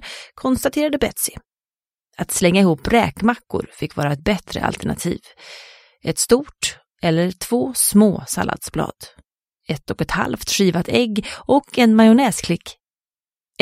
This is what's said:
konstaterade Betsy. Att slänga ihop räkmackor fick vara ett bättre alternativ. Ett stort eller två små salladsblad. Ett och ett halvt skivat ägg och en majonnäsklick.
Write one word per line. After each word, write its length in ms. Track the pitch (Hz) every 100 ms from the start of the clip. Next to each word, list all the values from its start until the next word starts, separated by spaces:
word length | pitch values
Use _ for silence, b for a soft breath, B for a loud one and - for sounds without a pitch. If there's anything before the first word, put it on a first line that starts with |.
| B B B
konstaterade 640 | - 262 254 269 294 302 277
Betsy. 340 | 214 - - - - _ _ _ _ _ _ -
Att 140 | -
slänga 300 | - 175 190
ihop 280 | 190 156 -
räkmackor 800 | 240 165 - 220 240 - - -
fick 240 | - 151 -
vara 160 | 147
ett 120 | 143
bättre 400 | 165 202 - -
alternativ. 560 | - - - - 170 - - B B B B B B B
Ett 140 | - 160
stort 600 | - 247 294 _ - - _ _
eller 280 | 175 160 180
två 420 | 185 - 240 262 247
små 480 | - 202 214 - 131
salladsblad. 680 | - - - - 156 - - - - _ _ _ _ -
Ett 220 | 156 -
och 120 | -
ett 80 | 160
halvt 400 | 170 - - -
skivat 380 | - 196 170 -
ägg 380 | 233 240 208 B B -
och 320 | 269 - -
en 180 | 233 220
majonnäsklick. 800 | 220 226 262 - - 170 - - _ _ _ _ _ _ _ -